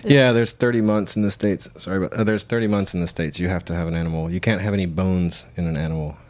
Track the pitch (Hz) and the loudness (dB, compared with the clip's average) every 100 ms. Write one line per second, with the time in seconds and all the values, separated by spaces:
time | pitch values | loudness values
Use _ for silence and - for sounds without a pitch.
0 | - 143 127 117 113 - 123 117 107 107 | 4 6 6 4 2 0 2 2 2 2
1 | 98 - 104 - 107 95 - - - 95 | 0 0 -2 0 0 -2 -6 -14 -6 -2
2 | 92 - 110 107 - 117 110 104 95 90 | -2 0 0 0 0 -2 2 0 0 -2
3 | 85 - 80 73 90 90 - 82 82 85 | -4 -4 -4 -2 -2 -2 -2 -4 -2 -2
4 | 82 80 80 90 113 104 104 101 90 82 | -2 -2 -2 -2 0 0 0 0 0 0
5 | 92 92 87 - - - 85 80 80 80 | 0 2 0 -4 -10 -6 -4 -2 -2 -4
6 | 78 78 - | -6 -10 -12